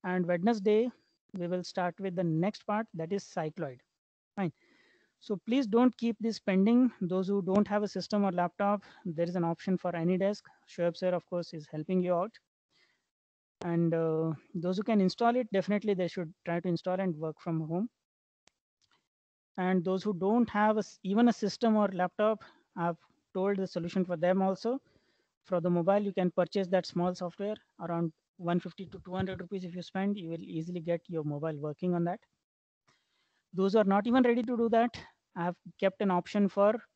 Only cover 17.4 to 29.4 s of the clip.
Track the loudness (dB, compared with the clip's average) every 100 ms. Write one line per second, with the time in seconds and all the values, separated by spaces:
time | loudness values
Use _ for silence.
17.4 | -4 -4 -2 -4 -4 _ _ _ _ _
18.4 | _ _ _ _ _ _ _ _ _ _
19.4 | _ -4 0 0 0 -2 -2 -2 2 2
20.4 | 2 2 2 2 -4 -8 -2 4 4 4
21.4 | -2 0 2 4 2 0 -4 0 0 0
22.4 | -6 _ _ -4 -4 -4 _ _ _ -2
23.4 | 0 0 -2 -4 -2 0 0 0 2 4
24.4 | 2 0 -2 -4 _ _ _ _ _ _
25.4 | _ -2 2 2 4 2 2 0 0 2
26.4 | 0 0 0 0 0 -2 -2 -2 -8 -6
27.4 | -6 -6 _ _ -6 -2 -2 -4 _ _
28.4 | -2 -2 -2 -14 -14 -14 -10 -6 -4 -6